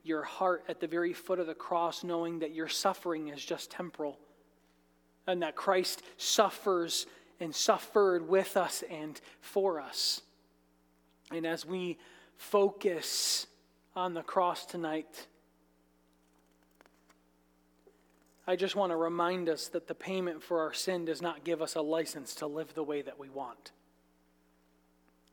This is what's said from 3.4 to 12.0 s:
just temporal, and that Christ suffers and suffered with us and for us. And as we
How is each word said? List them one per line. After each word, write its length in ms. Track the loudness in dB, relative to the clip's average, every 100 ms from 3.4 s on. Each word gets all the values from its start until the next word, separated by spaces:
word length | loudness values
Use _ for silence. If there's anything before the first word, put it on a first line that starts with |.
just 280 | -6 -6 -6
temporal, 460 | -8 -8 -6 -6 -8 -18 _ _ _ _ _ _ _ _ _ -2
and 140 | 0
that 140 | 0 0
Christ 460 | 4 4 2 -4 -10 -6
suffers 920 | 2 6 4 2 2 2 2 -2 -4 -12 -20 -10
and 140 | -6
suffered 760 | 2 4 4 4 6 6 6 4
with 280 | 4 4 2
us 280 | 2 -2 -6
and 300 | -6 -8 -10 -18 -20
for 400 | -4 0 2 0
us. 400 | -4 -2 -2 -2 -8 _ _ _ _ _ _ _ _ _ -10
And 140 | -6 -2
as 200 | -4 -4
we 320 | -4 -4 -6